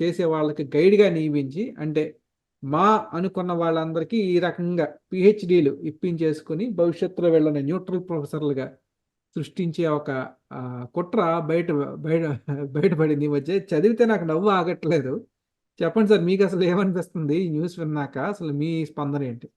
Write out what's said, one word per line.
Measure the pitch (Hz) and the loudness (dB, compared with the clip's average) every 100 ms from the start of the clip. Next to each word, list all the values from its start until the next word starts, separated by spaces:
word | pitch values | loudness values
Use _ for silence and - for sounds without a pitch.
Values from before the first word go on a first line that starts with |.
చేసే | 170 170 | -2 0
వాళ్ళకి | 170 156 151 151 | 0 2 0 -2
గైడ్ | 139 143 185 | -2 4 6
గా | 202 202 | 8 6
నియమించి, | 165 156 147 135 147 247 - | 4 0 0 -2 -4 -8 -6
అంటే | 151 151 156 - _ _ _ - | -4 -2 -2 -8 _ _ _ -12
మా | 135 156 196 214 - | -2 2 4 4 0
అనుకున్న | 165 185 185 180 | -4 -4 -4 -4
వాళ్ళందరికీ | 175 165 160 160 165 160 233 | 0 0 0 -2 -4 -2 -2
ఈ | 190 175 | 2 2
రకంగా | 180 165 175 175 147 - - | 0 -2 -2 0 -2 -4 -8
పీహెచ్డీలు | 185 190 208 175 180 143 135 | 4 4 4 2 2 2 -2
ఇప్పించేసుకుని, | 160 147 180 165 160 151 - 156 247 | -10 -6 -6 -2 -2 -2 -6 -6 -4
భవిష్యత్తులో | 175 170 165 180 180 175 | 0 0 0 -4 0 4
వీళ్ళని | 160 151 147 | 4 4 0
న్యూట్రల్ | 139 180 180 180 180 | -2 -4 -4 -6 -4
ప్రొఫెసర్లుగా | 165 143 156 147 135 131 - _ _ _ _ _ - | -6 -6 -4 -4 -4 -6 -12 _ _ _ _ _ -10
సృష్టించే | 143 - 170 160 165 | -8 -4 -4 -2 0
ఒక, | 147 147 131 127 - - | 0 -2 -6 -6 -14 -16
ఆ, | 135 127 123 123 | -12 -10 -10 -8
కుట్ర | 170 170 220 165 165 | -6 -2 0 2 0
బయట, | 156 170 170 | 0 0 0
బయట, | 147 135 143 151 165 160 139 - | -2 -2 -6 -2 0 0 -4 -6
బయటపడింది | 143 139 147 185 160 156 143 | -6 -4 0 2 2 2 2
ఈ | 147 | 0
మధ్య. | 143 139 190 | -2 0 -4
చదివితే | 190 156 202 233 | 0 2 4 4
నాకు | 233 208 | 4 2
నవ్వు | 165 160 208 | 0 2 2
ఆగట్లేదు. | 190 170 165 160 156 127 170 - _ _ _ _ - | 2 0 -2 0 0 0 -6 -8 _ _ _ _ -4
చెప్పండి | 165 220 208 | 0 2 4
సార్, | 202 | 4
మీకు | 170 190 | 4 2
అసలు | 196 185 | 2 2
ఏమనిపిస్తుంది | 180 180 190 180 165 180 147 160 | 2 2 0 -2 -4 -4 -2 0
ఈ | 180 | 0
న్యూస్ | 151 170 175 | -2 -4 -6
విన్నాక? | 156 151 135 135 | -6 -4 -6 -4
అసలు | 165 202 165 | -6 -6 -6
మీ | 143 160 165 147 | -4 -2 -4 -4
స్పందన | 151 139 143 | -6 -4 -4
ఏంటి? | 131 120 - | -4 -8 -14